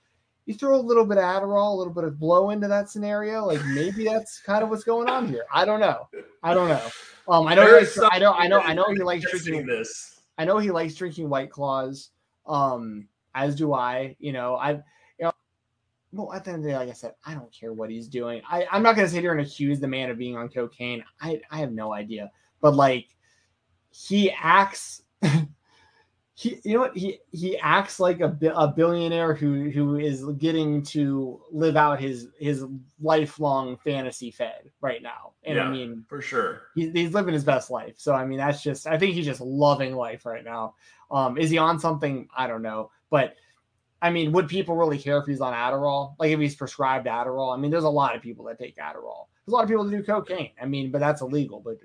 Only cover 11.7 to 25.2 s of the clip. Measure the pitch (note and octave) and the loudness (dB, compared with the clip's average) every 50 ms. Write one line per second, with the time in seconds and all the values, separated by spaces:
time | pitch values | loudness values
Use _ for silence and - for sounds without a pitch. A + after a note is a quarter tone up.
11.7 | C3+ C3 C3 C3 C3+ C#3 - - _ _ _ _ _ _ _ - D#3 C#3+ C#3 C3+ | -2 -2 -4 -6 -8 -12 -16 -20 _ _ _ _ _ _ _ -4 0 0 2 0
12.7 | B2+ A#2 A#2 A2+ G#2+ G#2 G#2 - _ _ _ _ - C3 C#3 D3 C#3+ C#3+ D#3+ D3 | 0 -4 -6 -10 -12 -12 -14 -18 _ _ _ _ -6 -4 -2 -2 -2 -2 0 0
13.7 | C#3+ B2+ B2 B2 B2 C3 C3+ C3 B2+ - - C#3+ C3+ B2+ B2 B2 B2+ B2 C3 D3 | 0 0 0 -2 -2 -4 -6 -8 -10 -12 -10 -8 -6 -6 -4 -4 -4 -2 -2 -4
14.7 | D3 D3 D3 _ _ _ _ _ _ - E3+ E3 - _ _ _ _ _ _ _ | -4 -4 -8 _ _ _ _ _ _ -6 -4 -4 -4 _ _ _ _ _ _ _
15.7 | _ _ _ _ _ _ _ _ F3+ G3 G3+ - F#3 F#3+ - F#3+ F3 D#3+ D3+ D3+ | _ _ _ _ _ _ _ _ -12 -12 -10 -10 -10 -12 -10 -10 -10 -6 -6 -4
16.7 | C#3 C3 B2+ B2 A#2 - A#2+ A2+ - _ - D3 D#3+ C#3+ A#2+ A2+ - - A2+ A2+ | -4 -4 -6 -8 -10 -12 -14 -14 -14 _ -16 -14 -14 -14 -16 -18 -20 -16 -14 -12
17.7 | A2 A2 A2 A2 A2+ A2+ A#2 B2 C3+ B2 A#2+ A#2 A#2+ A2+ - D3 E3 F3 F3+ D#3 | -10 -8 -8 -8 -10 -12 -12 -10 -8 -8 -6 -6 -8 -10 -8 -6 -4 -4 -2 0
18.7 | F#3 G#3 A3+ A3+ A3+ G#3+ G3 E3+ E3+ F3 F3 F3 E3 D3 C#3+ C#3+ - - C#3+ C#3 | 0 4 6 6 6 6 4 2 0 -2 -2 0 0 -2 -2 -4 -6 -4 -2 -2
19.7 | C#3+ C#3 C#3 C3+ C3 C3 C3 B2+ A#2+ A2+ B2 B2 B2 A#2 A#2+ A#2+ - B2+ A#2+ A#2 | 0 -2 -2 -4 -4 -4 -4 -6 -6 -6 -8 -8 -8 -8 -10 -8 -6 -6 -6 -6
20.7 | - - B2 B2 B2 A#2 A2+ - _ _ D3 E3 D#3+ D3+ - - D3+ D#3 D3+ B2 | -8 -10 -10 -8 -8 -10 -12 -16 _ _ -8 -8 -8 -8 -8 -10 -8 -8 -6 -6
21.7 | A2+ A2 G#2+ G#2+ G#2+ G#2 G#2+ G#2+ A2 G#2 G#2 G2+ - _ _ _ _ _ - D3+ | -6 -6 -8 -6 -8 -8 -8 -10 -10 -10 -12 -12 -16 _ _ _ _ _ 4 4
22.7 | C#3 C#3 C#3 C3+ B2+ B2 - _ _ _ _ _ _ _ _ _ _ _ _ _ | 6 6 6 4 4 0 -4 _ _ _ _ _ _ _ _ _ _ _ _ _
23.7 | _ _ _ _ _ - - - G3 G#3 G3+ F#3 - - D#3 D#3+ F3 G3 G3 F#3+ | _ _ _ _ _ -20 -6 -2 2 2 2 2 0 0 2 6 6 6 6 4
24.7 | - - - - - - - _ _ _ | 0 -8 -14 -14 -16 -20 -20 _ _ _